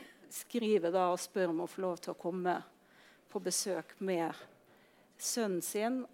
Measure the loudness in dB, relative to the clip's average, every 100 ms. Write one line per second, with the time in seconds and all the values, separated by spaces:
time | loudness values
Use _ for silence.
0 | -14 -20 -14 -14 -4 0 4 4 4 4
1 | 4 2 -2 0 2 0 -2 -2 -2 -2
2 | -6 -6 -4 -2 0 0 -4 -20 -20 -20
3 | -20 -20 -10 -6 -2 -2 0 -4 -6 -6
4 | -2 0 0 -4 -14 -20 -20 -20 -20 -20
5 | -20 -8 -4 0 0 0 -2 0 0 0
6 | -4